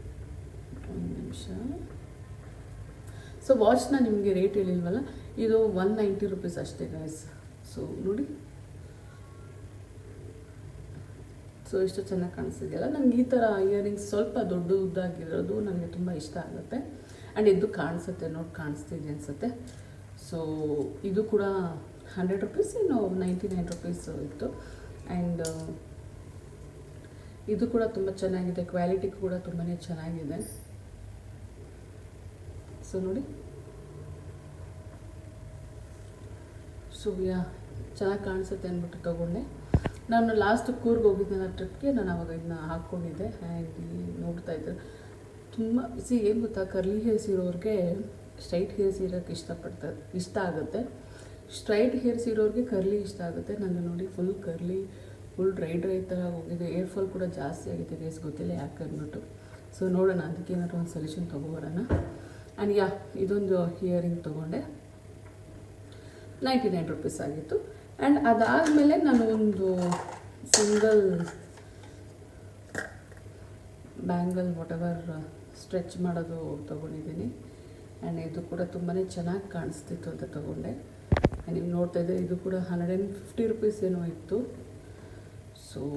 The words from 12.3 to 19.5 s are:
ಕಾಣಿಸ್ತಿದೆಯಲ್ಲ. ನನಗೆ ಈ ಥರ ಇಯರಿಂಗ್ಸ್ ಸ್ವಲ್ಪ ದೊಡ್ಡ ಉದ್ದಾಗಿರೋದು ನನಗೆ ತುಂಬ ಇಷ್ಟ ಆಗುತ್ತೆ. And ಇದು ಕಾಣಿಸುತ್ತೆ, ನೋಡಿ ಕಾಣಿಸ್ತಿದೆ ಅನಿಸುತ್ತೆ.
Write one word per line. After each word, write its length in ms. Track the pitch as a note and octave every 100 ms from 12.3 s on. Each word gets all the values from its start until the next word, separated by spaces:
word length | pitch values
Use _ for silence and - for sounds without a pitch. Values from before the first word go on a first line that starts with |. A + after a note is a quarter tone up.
| -
ಕಾಣಿಸ್ತಿದೆಯಲ್ಲ. 600 | E3+ - D#3 - C#4 D4
ನನಗೆ 200 | B3+ A#3+
ಈ 60 |
ಥರ 200 | B3 B3+ A3+ G3 F#3+
ಇಯರಿಂಗ್ಸ್ 400 | G3+ G3+ G3+ -
ಸ್ವಲ್ಪ 280 | F#3+ - B3+
ದೊಡ್ಡ 320 | F#3 F3+ E3+
ಉದ್ದಾಗಿರೋದು 880 | F#3+ F#3 F#3 F3+ E3+ D#3+ - F#3 G#3+
ನನಗೆ 280 | G#3 F3 E3+
ತುಂಬ 240 | F3 F3+
ಇಷ್ಟ 260 | D#3+ - F3
ಆಗುತ್ತೆ. 680 | D#3+ - - B3+ - - - - - G#3
And 100 | G#3+
ಇದು 180 | F#3 G#3+
ಕಾಣಿಸುತ್ತೆ, 600 | F3 D#3 E3+ F#3 F3 D#3+
ನೋಡಿ 280 | D#3+ E3 -
ಕಾಣಿಸ್ತಿದೆ 540 | D3+ C#3+ - E3+ D3+
ಅನಿಸುತ್ತೆ. 720 | D3 - C#3+ A#3+